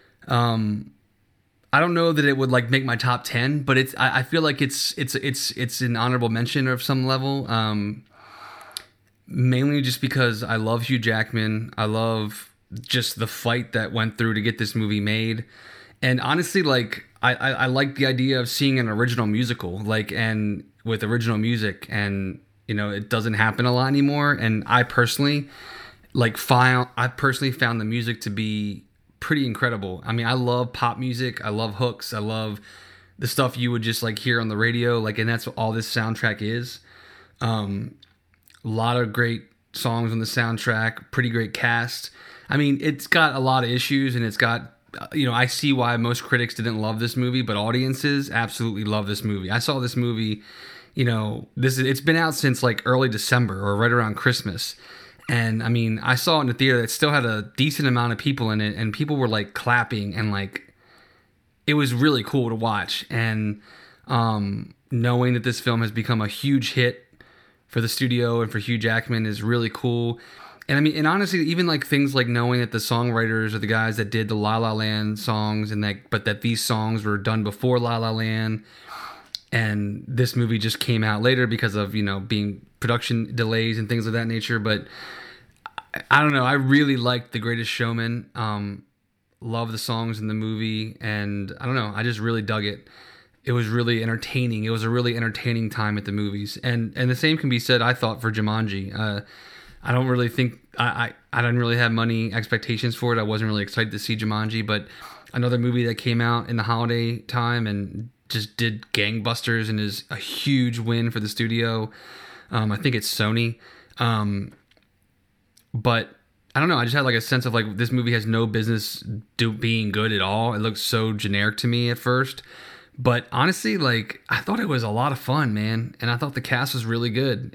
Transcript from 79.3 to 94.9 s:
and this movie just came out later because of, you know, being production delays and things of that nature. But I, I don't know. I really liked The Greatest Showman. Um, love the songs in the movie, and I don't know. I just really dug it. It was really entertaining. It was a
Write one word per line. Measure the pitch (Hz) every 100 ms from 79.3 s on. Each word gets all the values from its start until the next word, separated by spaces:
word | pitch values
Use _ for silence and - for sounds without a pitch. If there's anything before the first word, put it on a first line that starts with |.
| - -
and | 117 110 104 101 101 -
this | 127 123 123
movie | 117 113
just | 110 -
came | - 113
out | 110 107
later | 120 127 123
because | 113 113
of, | 101 101 107
you |
know, | 101 98
being | 98 107 104 98 - -
production | 113 120 - 117 113
delays | 120 110 113 113 113
and | 104
things | 117 113
of |
that | 113 117
nature. | 113 - 117
But | 107 107 - - - - - - - _ - - -
I, | - -
I | 143
don't | 151
know. | 139
I | 127
really | 139 131 143 143 131
liked | 120 123 123
The | 117
Greatest | 113 117 113
Showman. | - 117 117 117 120 -
Um, | - 110 104 101 98 - _ _ _ _ -
love | 120 117 113
the | 113
songs | - 113 117 107
in | 107
the |
movie, | 110 110 110 110 110 110 -
and | 113 107 101 101 98 -
I |
don't | 123 131
know. | 107
I | 104
just | 120 107
really | 113 113
dug | 104 107
it. | 104 101 - - - - - _
It | -
was | 120 110
really | 117 117 113
entertaining. | 113 113 - 131 123 110
It | 110
was | 113
a | 113